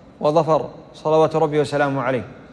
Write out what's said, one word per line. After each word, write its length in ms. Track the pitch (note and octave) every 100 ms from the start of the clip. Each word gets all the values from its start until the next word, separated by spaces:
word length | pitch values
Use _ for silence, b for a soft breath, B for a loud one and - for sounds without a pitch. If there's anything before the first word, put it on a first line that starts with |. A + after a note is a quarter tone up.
| - -
وظفر 500 | D3+ D#3+ D#3 D3 B2 - -
صلوات 420 | - D#3 D#3 D#3 D#3
ربي 240 | D#3 D3+
وسلامه 420 | C#3 C#3+ C#3+ C#3
عليه. 220 | B2 B2+ G2+ - -